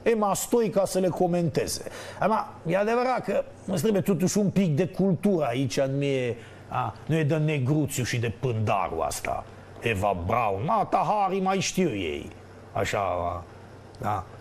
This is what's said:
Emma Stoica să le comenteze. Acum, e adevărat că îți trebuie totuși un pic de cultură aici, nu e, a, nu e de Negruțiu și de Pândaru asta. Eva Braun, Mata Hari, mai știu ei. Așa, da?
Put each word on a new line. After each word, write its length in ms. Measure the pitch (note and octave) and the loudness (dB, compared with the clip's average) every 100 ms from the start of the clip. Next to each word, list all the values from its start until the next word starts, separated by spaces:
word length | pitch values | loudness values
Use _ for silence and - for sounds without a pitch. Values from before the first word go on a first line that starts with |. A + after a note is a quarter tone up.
Emma 300 | - A3+ G#3 | 2 2 2
Stoica 520 | F#3+ - A#3+ A3 G3 F#3 | 0 2 2 4 2 2
să 140 | F#3+ | 2
le 80 | F#3 | 2
comenteze. 760 | - F3+ F3 E3+ B2+ G2+ - - - - - | 2 2 4 2 0 -2 -4 -8 -12 -14 -2
Acum, 160 | F3+ A3 - - D#3+ | 0 0 -2 -10 -2
e 120 | F3+ | 0
adevărat 460 | G#3 A#3+ B3 A#3+ | 2 2 2 -2
că 200 | - G3 - - - | -2 -2 -4 -10 -4
îți 160 | F#3 | 0
trebuie 200 | G#3+ G3 | 2 2
totuși 360 | F3 F3 F3 G3+ | 2 2 2 2
un 120 | G3 | 2
pic 260 | F#3 F#3+ C#3 | 2 2 2
de 100 | F3+ | 0
cultură 600 | - G3 E3+ G#3 F3+ C#3 | 2 2 4 4 2 2
aici, 340 | B2 C3+ - | 0 0 2
nu 240 | C3+ C#3 | 0 2
e, 320 | C#3+ C3+ B2 A2 - - - | 2 2 0 -4 -8 -18 -6
a, 280 | B2+ A#2+ - - | -4 -4 -6 0
nu 100 | D#3+ | 2
e 80 | |
de 120 | D3+ D#3+ | 4 2
Negruțiu 680 | D3+ D3+ B2 D3+ C#3 - | 2 2 2 2 0 -2
și 160 | A#2+ B2 | -2 0
de 140 | A2+ - | -2 -2
Pândaru 600 | C3 A2 G#2+ G#2 F2 D#2+ | -2 0 2 2 0 -2
asta. 460 | C#2+ - - - - - - - | -2 -2 -4 -6 -8 -18 -18 -4
Eva 380 | A#2 G#2 G2+ F#2+ F2 | 0 2 2 0 0
Braun, 380 | A#2 A2 G2 C3+ | 2 2 0 0
Mata 400 | G#3+ F#3 - E3 | 0 2 2 2
Hari, 320 | G#3 G3 G3 | 2 2 2
mai 200 | F#3 G3 | 2 0
știu 300 | - - F3+ | 0 2 0
ei. 400 | G#2 E2 D2 D2 - - - - | 0 -4 -4 -8 -14 -18 -18 -8
Așa, 720 | G2+ G2+ A2 F#2+ F2+ F2 F2 F2 - - - - - | -4 0 0 0 0 -2 -4 -10 -18 -18 -20 -20 -6
da? 240 | G#2+ G#2 - - | -4 -4 -6 -8